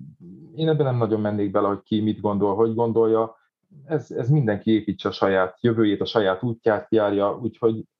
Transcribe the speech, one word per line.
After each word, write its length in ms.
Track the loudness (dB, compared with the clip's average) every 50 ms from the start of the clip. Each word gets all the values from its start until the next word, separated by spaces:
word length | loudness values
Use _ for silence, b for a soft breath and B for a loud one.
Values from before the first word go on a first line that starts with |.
| -18 -20 -20 -20 -20 -20 -20 -20 -20 -16 -8
én 140 | -4 -2 0
ebben 180 | 0 2 0
nem 100 | 0 0
nagyon 240 | 0 0 0 0 0
mennék 300 | -2 -2 -2 -2 -2 -2
bele, 180 | 0 0 0 0
hogy 140 | -2 -2
ki 180 | -4 -4 -2 0
mit 200 | 0 -2 -2 -2
gondol, 340 | -2 -2 -2 0 0 0 2
hogy 200 | 2 0 0 0
gondolja. 640 | 0 -2 0 2 2 2 4 2 2 0 -2 b b b b b _ _ _ -20 -18 -10
Ez, 260 | -6 -6 -6 -6 -6
ez 180 | -8 -4 0 2
mindenki 420 | 2 2 2 0 0 0 0 2
építse 380 | 0 2 0 -2 -6 -4 -4 -6
a 40 |
saját 460 | -2 0 0 2 2 2 0 0 -2 _
jövőjét, 400 | 0 0 2 2 2 2 2 -2
a 40 | -2
saját 380 | 0 0 2 2 2 0 0
útját 440 | -2 -6 -4 -2 0 0 0 0 0 0
járja, 480 | 0 2 2 2 2 0 0 0 -2 -4
úgyhogy 460 | -6 -8 -4 0 0 0 0 -2 -8 _ _ _